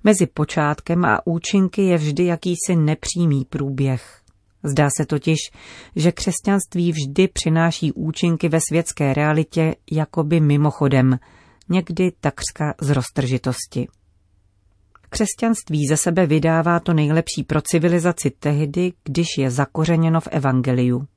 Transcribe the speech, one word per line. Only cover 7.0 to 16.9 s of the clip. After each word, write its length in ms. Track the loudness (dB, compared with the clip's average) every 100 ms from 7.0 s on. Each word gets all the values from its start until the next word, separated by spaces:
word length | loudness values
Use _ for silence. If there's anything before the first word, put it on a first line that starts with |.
| -2 0 0
přináší 640 | 0 0 2 2 0 -4
účinky 580 | -2 -6 -2 -2 0 0
ve 100 | 0 0
světské 440 | -2 -2 -2 0
realitě 600 | 2 2 0 0 0 0 -2 -4
jakoby 480 | -4 -2 -2 0 2
mimochodem, 800 | 4 4 2 2 2 4 4 2 -4 -20 _ _ -2
někdy 420 | -2 -2 -2 -2 0
takřka 520 | -6 -4 -12 -4 -6 -2
z 80 | 0
roztržitosti. 1000 | 0 -2 -4 -2 -2 -4 -6 -8 -8 -8 _ _ _ _ _ _ _ _ _ _ _ _
Křesťanství 800 | -4 -4 0 -2 -2 -2 -2 0
ze 100 | 0
sebe 280 | 0 2 2
vydává 540 | 2 2 2 2 0
to 140 | 2